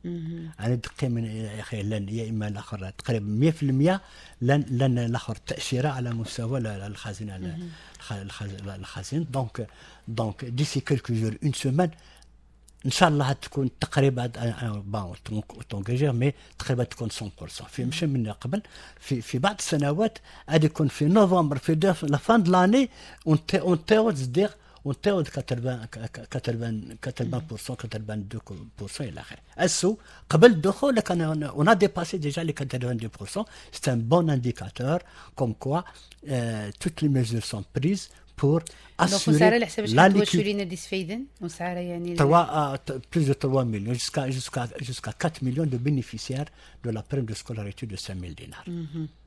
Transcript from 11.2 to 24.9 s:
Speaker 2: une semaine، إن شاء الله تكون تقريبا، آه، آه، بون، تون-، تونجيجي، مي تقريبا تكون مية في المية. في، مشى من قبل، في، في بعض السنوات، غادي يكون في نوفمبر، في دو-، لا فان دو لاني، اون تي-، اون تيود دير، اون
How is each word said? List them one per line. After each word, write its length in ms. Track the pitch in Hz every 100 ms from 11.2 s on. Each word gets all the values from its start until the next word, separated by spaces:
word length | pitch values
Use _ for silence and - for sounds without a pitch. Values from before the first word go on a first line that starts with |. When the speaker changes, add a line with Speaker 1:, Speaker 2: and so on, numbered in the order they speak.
| 113 113 151
Speaker 2:
une 80 | 127
semaine، 280 | 139 139 175 - - - - - _ _ - _ 135
إن 60 |
شاء 180 | - 180
الله 240 | 147 135
تكون 360 | 135 - 139 131 -
تقريبا، 520 | - - 139 123 123 117
آه، 20 |
آه، 440 | 120 110 117 104 98
بون، 280 | 104 92 76 -
تون-، 380 | 107 - 110 -
تونجيجي، 420 | 101 101 123 147
مي 220 | 120 135 - - -
تقريبا 240 | - 127
تكون 260 | 120 - 113 -
مية 80 | 104
في 120 | -
المية. 280 | - - -
في، 160 | - 123
مشى 200 | 156 165
من 260 | 131 110
قبل، 300 | 104 123 196 - - - -
في، 220 | - 127
في 180 | - 127
بعض 160 | 185 208
السنوات، 580 | - - 143 151 220 - - - -
غادي 140 | 160 151
يكون 220 | - 151
في 180 | - 151
نوفمبر، 520 | 202 196 185 156 139
في 180 | - 160
دو-، 180 | 196 170
لا 140 | 156 147
فان 260 | - 233
دو 80 | 175
لاني، 380 | 185 185 247 262 - - - 160
اون 180 | 156 -
تي-، 140 | 190
اون 240 | - 170 -
تيود 460 | 214 220 147 127
دير، 180 | 131 202 - _ -
اون 160 | 139